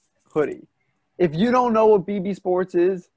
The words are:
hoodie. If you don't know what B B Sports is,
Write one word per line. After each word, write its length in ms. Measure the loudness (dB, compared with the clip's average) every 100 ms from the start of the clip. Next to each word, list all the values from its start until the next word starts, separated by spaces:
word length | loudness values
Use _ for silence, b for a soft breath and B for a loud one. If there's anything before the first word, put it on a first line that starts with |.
| _ _ _
hoodie. 340 | -4 -4 -6 -18 _ _ _ _ -4
If 160 | -2
you 160 | 0 0
don't 240 | 2 2
know 100 | 2
what 220 | 4 4 0
B 120 | -6
B 140 | -6
Sports 420 | -6 -4 -4 -2
is, 360 | 0 0 -2 -10